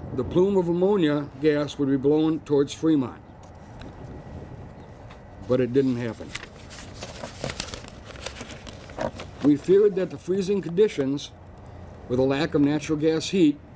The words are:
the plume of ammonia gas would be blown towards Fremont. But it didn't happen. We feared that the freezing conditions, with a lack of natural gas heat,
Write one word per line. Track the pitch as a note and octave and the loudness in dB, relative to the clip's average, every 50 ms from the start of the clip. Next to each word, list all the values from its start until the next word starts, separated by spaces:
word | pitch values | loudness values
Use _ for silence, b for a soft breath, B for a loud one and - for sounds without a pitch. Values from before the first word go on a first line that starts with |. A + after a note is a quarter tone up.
| - - - | -12 -8 -4
the | B2+ B2 | -4 -4
plume | - - E3+ F#3 G3 G3+ F#3+ | 0 2 2 4 4 4 2
of | F3+ E3 | 2 2
ammonia | E3+ F3 F3+ F#3+ G#3 G3+ E3 D3 D3 D3 C#3+ - - C3 | 2 2 2 4 4 4 4 2 2 0 -2 -4 -6 0
gas | C#3+ D#3 D3 D3 D3 C#3 - - | 2 2 4 2 2 -2 -2 -2
would | C#3+ C3+ | 0 2
be | C#3 | 2
blown | C#3 B2+ C#3 D3+ D#3 D#3 D#3+ D#3+ D#3 | 2 4 4 4 4 4 2 0 -2
towards | - - D3 C#3 C#3+ C#3 - | -2 2 2 2 2 2 0
Fremont. | - - D#3+ D#3+ D3 B2+ G#2+ D#2+ D2+ - - - - - - - - - - - - - - - - - - - - - - - - - - - - - - - - - - - - - - - - - - - - - - | -2 2 4 4 4 2 0 -4 -10 -16 -20 -20 -20 -20 -20 -20 -18 -18 -18 -16 -16 -16 -16 -14 -14 -14 -14 -14 -14 -14 -14 -14 -14 -14 -14 -14 -16 -16 -16 -16 -18 -18 -18 -18 -18 -18 -18 -18 -18 -20 -18 -18 -10 -4 0
But | B2 B2+ B2+ | 0 2 2
it | A#2+ A#2+ | 2 2
didn't | C#3 C3+ C3 B2+ | 2 4 2 2
happen. | A#2+ B2 A#2 G#2+ - D#2+ C#2+ - - - - - - - - - - - - - - - - - - - - - - - - - - - - - - - - - - - - - - - - - - - - - - - - - - - - - - - - - - - - - - - | 0 -2 -6 -6 -8 -10 -12 -12 -12 -12 -14 -18 -18 -18 -16 -16 -14 -14 -14 -14 -14 -12 -12 -12 -12 -12 -12 -10 -8 -6 -6 -6 -6 -6 -8 -8 -10 -12 -14 -16 -16 -16 -16 -14 -12 -12 -12 -12 -12 -14 -14 -14 -16 -16 -16 -16 -16 -16 -14 -8 -6 -6 -6 -6 -8 -14 -14 -8 0 2
We | C#3 D3 | 4 4
feared | C#3 - - F#3 G3 G#3+ G#3 F#3 | 4 4 6 6 8 6 6 4
that | F#3+ F#3 E3+ | 2 -2 -2
the | - C3+ | -4 -6
freezing | - - F#3 G3 G3 F3 G#3 G3 | -4 -2 -2 0 0 0 0 0
conditions, | E3 E3 E3+ F3 G#3+ G#3+ - - C#3 C3 C#3 C#3+ - - - - - - - - - - - - - - - - - - | -2 0 2 4 4 4 4 0 0 0 -2 -4 -6 -8 -14 -18 -20 -20 -20 -20 -18 -18 -18 -16 -16 -16 -16 -14 -8 -2
with | B2 B2 | 0 2
a | C3 | 4
lack | C3+ C#3 C3+ D#3+ D#3+ - | 4 2 2 0 2 2
of | D#3 | 4
natural | C#3+ C#3 D3 D3+ D3 - D#3+ D3+ | 4 4 2 2 0 -2 -2 2
gas | D3 D#3+ D#3+ D#3+ - - | 2 2 2 2 0 0
heat, | - G3 E3+ D3 D3 - - - - | 4 6 6 6 6 4 -2 -20 -20